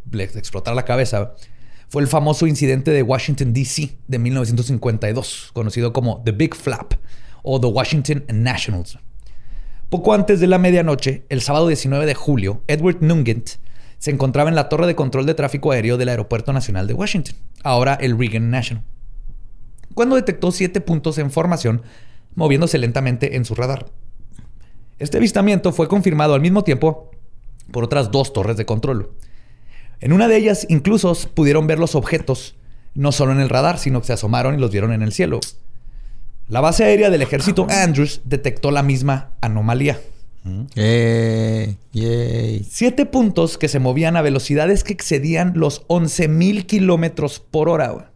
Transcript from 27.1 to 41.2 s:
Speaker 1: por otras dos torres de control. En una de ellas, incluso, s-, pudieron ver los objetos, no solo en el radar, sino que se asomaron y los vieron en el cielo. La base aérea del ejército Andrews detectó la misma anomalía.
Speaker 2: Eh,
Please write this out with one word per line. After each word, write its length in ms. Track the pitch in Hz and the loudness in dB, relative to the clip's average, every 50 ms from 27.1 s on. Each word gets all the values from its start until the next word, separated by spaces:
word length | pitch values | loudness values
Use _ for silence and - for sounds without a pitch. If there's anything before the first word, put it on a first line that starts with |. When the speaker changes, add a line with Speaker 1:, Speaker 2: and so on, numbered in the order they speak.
| - - - - - - - - - - - - | -18 -16 -16 -16 -16 -14 -14 -14 -16 -16 -16 -8
Speaker 1:
por 120 | - 123 117 | -6 -4 -2
otras 260 | 117 143 143 127 101 | 0 0 0 0 2
dos 220 | 104 139 135 - - | 2 0 0 0 0
torres 240 | 107 92 107 117 | -2 -2 -2 -2
de 80 | 101 107 | -2 -2
control. 460 | 110 113 110 - 139 127 104 - - - - - - - - - - - - - - - - - - - - | -2 -2 -2 -2 -2 -2 -2 -4 -6 -10 -12 -14 -14 -14 -16 -16 -18 -20 -18 -18 -16 -14 -14 -14 -14 -10 -4
En 120 | - 120 | 2 4
una 160 | 165 190 233 | 4 6 6
de 100 | 233 220 | 6 6
ellas, 280 | 214 214 214 196 196 - - | 6 4 4 2 2 2 2
incluso, 420 | 165 147 - 190 220 208 - 180 | 2 2 4 4 2 4 4 2
s-, 160 | 165 - - | 2 0 -2
pudieron 400 | - - - 156 143 143 156 151 | -2 2 2 4 6 6 4 4
ver 100 | 156 165 | 2 2
los 160 | 156 170 156 - | 2 0 2 2
objetos, 600 | 147 110 - 170 156 - - 131 - - - - - - - - - - - - | 0 0 0 -2 -2 0 -2 -4 -4 -4 -14 -18 -18 -18 -16 -16 -14 -14 -10 -4
no 160 | 139 139 143 | 0 0 2
solo 200 | 135 - 139 131 | 2 2 2 2
en 80 | 135 139 | 4 2
el 100 | 135 120 | 2 2
radar, 280 | 117 127 143 165 175 | 2 4 4 2 2
sino 240 | - - 143 131 123 | 0 0 0 0 0
que 60 | - | 0
se 60 | - 120 | 0 -2
asomaron 420 | 101 - 104 117 131 - 131 151 | 0 0 0 0 2 2 0 2
y 20 | 143 | 2
los 120 | 131 113 | 0 0
vieron 200 | 104 101 101 113 117 | 0 0 0 0 0
en 100 | 110 107 | 0 0
el 80 | 107 | -2
cielo. 280 | 104 - - 160 131 - - - - - - - - - - - - - - - - - - - - - - | 0 0 0 0 0 -4 -4 -8 -10 -10 -10 -10 -10 -10 -10 -12 -12 -10 -12 -10 -8 -8 -8 -8 -6 -8 -6
La 140 | - 107 123 | -2 0 2
base 220 | 143 160 170 - 220 | 2 4 4 4 6
aérea 280 | 214 208 208 208 202 | 6 6 6 6 6
del 100 | 180 165 | 4 4
ejército 460 | 180 - 143 135 135 190 170 185 185 - | 2 2 0 0 2 2 2 2 2 2
Andrews 520 | 196 196 190 170 147 139 147 147 - - - | 2 2 4 4 4 2 2 2 0 -4 -2
detectó 480 | 127 147 127 - 131 113 - - 143 | -2 -2 0 0 -2 -2 0 0 2
la 100 | 147 143 | 2 2
misma 500 | 139 139 135 127 131 143 135 131 - - - - | 2 2 2 2 2 0 0 0 -2 -6 -4 -2
anomalía. 580 | - 113 107 107 107 117 117 127 139 143 - - - - - - - - - - - 92 95 101 127 139 - | -2 0 0 0 2 2 2 2 0 0 -2 -2 -6 -12 -12 -12 -12 -14 -14 -12 -10 -8 -8 -8 -8 -6 -2
Speaker 2:
Eh, 1000 | 107 107 110 117 120 117 117 113 117 | 0 2 4 4 4 4 4 2 2